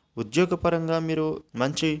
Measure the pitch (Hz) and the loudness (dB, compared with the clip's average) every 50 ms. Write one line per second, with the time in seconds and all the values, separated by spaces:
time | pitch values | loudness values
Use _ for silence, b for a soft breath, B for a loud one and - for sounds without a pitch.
0 | b b _ 117 113 104 117 160 185 180 180 170 - 175 170 165 165 160 165 165 | b b _ -6 -6 0 2 2 2 2 2 0 2 2 2 2 0 0 0 0
1 | 165 160 160 156 156 156 156 - - _ - 117 123 139 151 - 160 160 151 156 | 0 0 0 0 0 0 -2 -4 -8 _ -4 -2 0 0 0 0 0 0 -2 -2